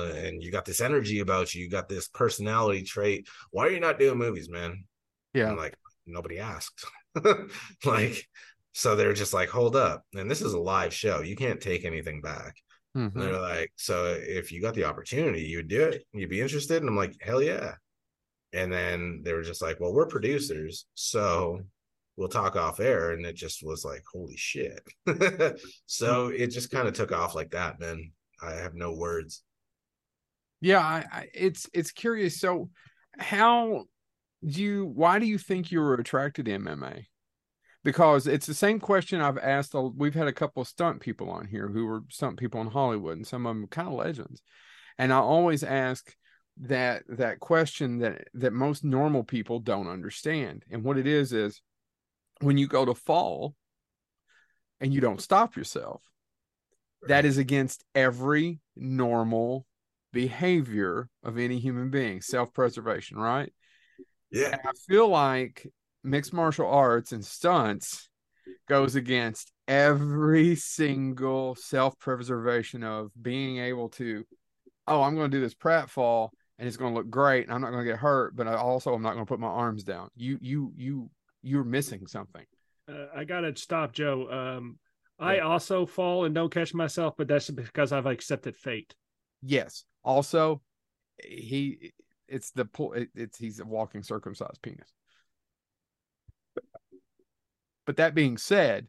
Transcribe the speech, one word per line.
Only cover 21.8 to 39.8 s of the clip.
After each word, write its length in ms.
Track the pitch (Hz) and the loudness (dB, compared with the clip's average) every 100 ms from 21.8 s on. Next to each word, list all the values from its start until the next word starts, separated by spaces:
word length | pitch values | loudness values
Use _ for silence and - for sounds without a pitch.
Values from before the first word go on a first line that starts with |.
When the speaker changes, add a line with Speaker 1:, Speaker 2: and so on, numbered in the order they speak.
| _ _ _ - | _ _ _ -6
Speaker 1:
we'll 140 | 92 | -4
talk 260 | - 98 92 | 0 0 0
off 240 | 85 - | -2 0
air." 340 | - 110 85 | 2 2 2
And 120 | 85 85 | -2 -6
it 100 | 82 | -10
just 300 | 80 - 78 | -10 -10 -8
was 180 | 78 | -8
like, 200 | 71 69 - | -8 -12 -14
"Holy 240 | 90 85 64 | -14 -14 -8
shit." 500 | - - - - - - - | -6 -4 -6 -8 -20 -6 -4
<laughs> 520 | 151 190 190 156 - - - _ | 2 2 4 0 0 -16 -20 _
So 420 | - 113 123 123 | -2 2 2 0
Speaker 2:
Mm. 100 | - | -2
Speaker 1:
it 80 | 123 | -4
just 240 | 120 123 | -4 -6
kinda 200 | 135 120 | -2 -2
took 200 | 92 95 | -2 -2
off 220 | 87 85 78 | 0 -2 -4
like 160 | 80 | -6
that, 280 | 85 87 71 | -6 -6 -6
man. 320 | 82 82 82 _ _ _ | -10 -10 -12 _ _ _
I 120 | 82 | -10
have 200 | 82 87 85 | -8 -10 -8
no 180 | 85 82 | -8 -4
words. 480 | 85 85 78 - _ _ _ _ _ _ _ _ _ _ _ _ | -4 -4 -6 -16 _ _ _ _ _ _ _ _ _ _ _ _
Speaker 2:
Yeah, 180 | 175 190 | 4 6
I, 260 | 156 160 156 | 6 0 -4
I, 160 | - - | -10 -12
it's, 340 | - 185 - - | 0 0 0 -6
it's 180 | 175 165 | -4 -4
curious. 480 | - 233 226 190 - | -4 -2 0 0 0
So 300 | 190 175 180 _ - _ _ - | 0 0 -4 _ -20 _ _ -12
how 640 | - 202 226 240 233 180 101 _ _ _ _ _ 160 | -4 6 6 6 4 -2 -6 _ _ _ _ _ -6
do 160 | 143 | -2
you, 240 | 202 202 190 | 0 0 -2
why 340 | 120 165 196 | 4 4 6
do 60 | 226 | 4
you 120 | 208 | 0
think 340 | - 185 170 | 0 -2 0
you 80 | 165 | 0
were 120 | 151 123 | 2 2
attracted 500 | 120 135 143 143 113 | 2 0 0 -2 -4
to 80 | |
M 140 | 101 95 | -2 -4
M 160 | 76 | -6
A? 220 | 65 - - _ _ _ _ _ _ _ | -8 -12 -16 _ _ _ _ _ _ _
Because 440 | 151 139 165 143 139 | -2 6 8 8 6
it's 180 | 143 - | 0 0
the 80 | |
same 260 | 151 202 220 | 2 2 2
question 400 | - 196 175 185 | 4 2 2 0
I've 160 | 147 131 | 2 2
asked. 360 | 135 139 143 | 0 0 0
A, 60 | 143 | -2